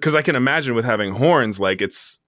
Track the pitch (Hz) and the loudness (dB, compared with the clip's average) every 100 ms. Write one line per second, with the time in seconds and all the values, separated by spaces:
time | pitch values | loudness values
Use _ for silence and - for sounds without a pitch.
0 | 160 151 151 135 131 156 135 117 120 107 | 0 0 2 0 0 0 -2 -2 0 0
1 | 101 98 156 160 113 98 95 95 98 - | -2 0 2 4 2 0 -2 0 -2 -2
2 | - - | -4 -6